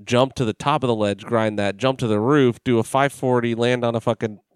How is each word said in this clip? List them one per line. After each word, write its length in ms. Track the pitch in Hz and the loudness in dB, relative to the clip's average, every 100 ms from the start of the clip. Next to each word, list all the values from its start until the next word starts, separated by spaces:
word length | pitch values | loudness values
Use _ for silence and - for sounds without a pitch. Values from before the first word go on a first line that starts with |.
jump 300 | 101 120 131 | 0 2 2
to 100 | - | 0
the 80 | 113 | -4
top 300 | 101 143 151 | -2 -2 0
of 60 | 131 | 0
the 60 | |
ledge, 300 | 110 104 98 | 0 0 -2
grind 340 | 113 113 110 104 | -2 0 0 0
that, 200 | 101 98 | -2 -2
jump 200 | 131 127 | -2 -2
to 60 | 123 | -2
the 140 | 104 | 0
roof, 420 | 117 147 127 113 | 2 4 2 0
do 140 | - 117 | -2 0
a 40 | |
five 320 | 107 135 139 | 0 0 0
forty, 400 | - 131 123 117 | -2 0 0 0
land 280 | 113 120 123 | 0 0 0
on 120 | 120 | 0
a 60 | 117 | -2
fucking, 380 | 120 110 110 101 _ | -2 -2 -4 -8 _